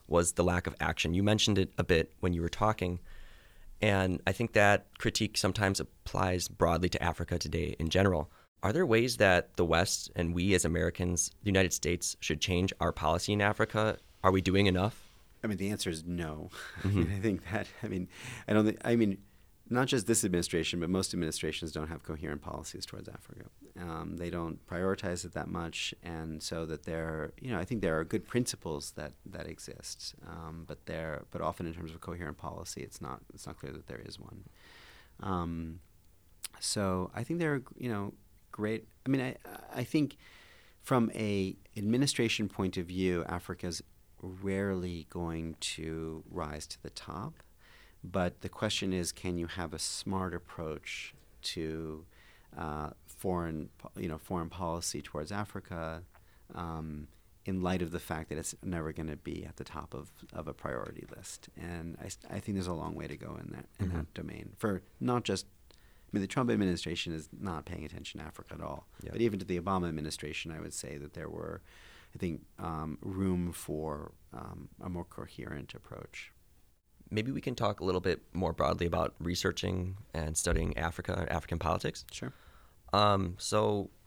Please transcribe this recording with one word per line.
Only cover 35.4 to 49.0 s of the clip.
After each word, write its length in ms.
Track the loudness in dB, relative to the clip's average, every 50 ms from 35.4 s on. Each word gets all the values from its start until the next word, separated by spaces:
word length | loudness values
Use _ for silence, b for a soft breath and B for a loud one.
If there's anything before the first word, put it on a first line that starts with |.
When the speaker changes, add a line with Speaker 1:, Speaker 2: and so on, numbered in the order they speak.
| 0 -2 -4 -4 -6 -8 -10 -12 -16 -20 -20 -20 _ -20 -20 -20 _ -20 -20 -14 -14 -14 -10 -6
Speaker 2:
so 500 | -4 -2 0 2 2 2 2 0 -2 -2 -4
I 80 | -6 -4
think 160 | -2 -2 0
there 140 | 2 2 0
are, 80 | 0 -4 -8 -12 -8
you 120 | -4 -4
know, 220 | -2 -2 -4 -4 -8 -12 -18 -20 -20 -20 _ -12
great, 360 | -6 -2 -2 0 -2 -2 -6 -12 -16 -6 0
I 20 | 2
mean, 140 | 2 2
I, 140 | 2 -2 -6 -8 -12 -16 -14 -14 -12 -8 -4
I 100 | -4 -2
think 320 | 2 4 4 4 2 -2 -8 B B B B B B B B B B B B
from 280 | 0 4 4 6 4 4 2
a 420 | 0 0 0 2 2 2 0 -2 -6 -12 -12 -6
administration 720 | -2 2 4 4 4 4 4 4 4 2 2 2 0 -2 -2
point 280 | 0 0 0 0 0
of 100 | -2 -4
view, 380 | -2 0 2 2 4 4 2 0
Africa's 580 | -2 -4 -6 -6 -8 -8 -6 -6 -6 -6 -6 -10 -12 -20 -20 -20 -20 -18 -14
rarely 840 | -12 -12 -10 -6 -2 -2 0 0 2 0 0 0 -2 -2 -4 -6 -8 -8
going 460 | -6 -4 -4 -2 -2 -2 -4 -4 -6 -6
to 640 | -6 -6 -6 -6 -6 -6 -4 -4 -4 -6 -8 -8 -10 -8
rise 360 | -6 -4 -4 -4 -6 -8 -10
to 160 | -12 -14 -14
the 80 | -14 -12
top. 440 | -12 -12 -10 -10 -8 -8 -8 -10 -12 -14 -20 -20 _ b b b b b b b b b b
But 360 | -2 2 2 2 2 0 -4
the 80 | -10 -10
question 440 | -4 -2 0 0 0 0 0 0
is, 200 | 2 0